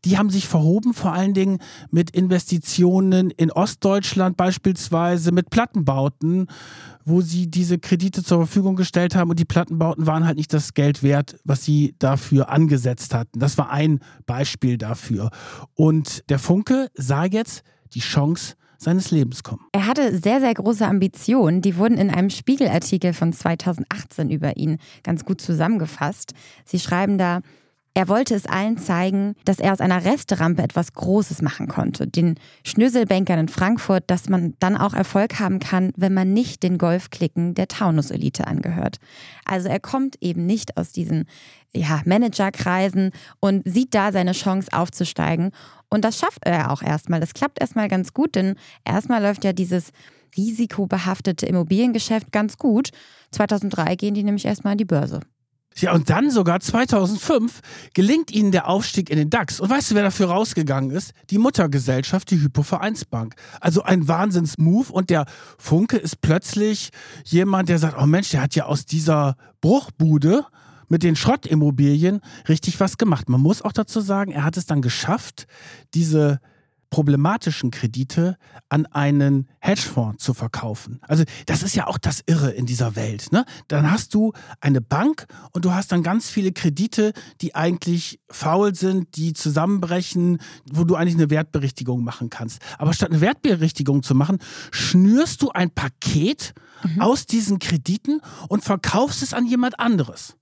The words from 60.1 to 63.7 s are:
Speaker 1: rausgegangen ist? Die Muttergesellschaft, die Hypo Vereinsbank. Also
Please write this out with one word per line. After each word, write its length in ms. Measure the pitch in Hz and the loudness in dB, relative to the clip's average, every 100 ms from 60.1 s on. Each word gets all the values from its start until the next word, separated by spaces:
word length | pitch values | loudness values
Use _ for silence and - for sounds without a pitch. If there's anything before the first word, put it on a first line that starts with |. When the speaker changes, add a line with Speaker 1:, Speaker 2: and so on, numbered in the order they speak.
| 185 185 | 0 0
Speaker 1:
rausgegangen 640 | 180 220 - 151 135 135 | 2 0 -2 0 0 -2
ist? 220 | 156 - - - | -4 -8 -16 -4
Die 80 | 202 | 2
Muttergesellschaft, 880 | 240 285 170 139 123 131 139 190 - | 2 2 2 2 0 -2 0 -4 0
die 120 | 180 | 2
Hypo 200 | 147 - | 2 0
Vereinsbank. 720 | 147 - 208 220 - 120 110 - - - | 0 -2 -2 -6 -6 -6 -8 -12 -20 -2
Also 220 | 170 | 0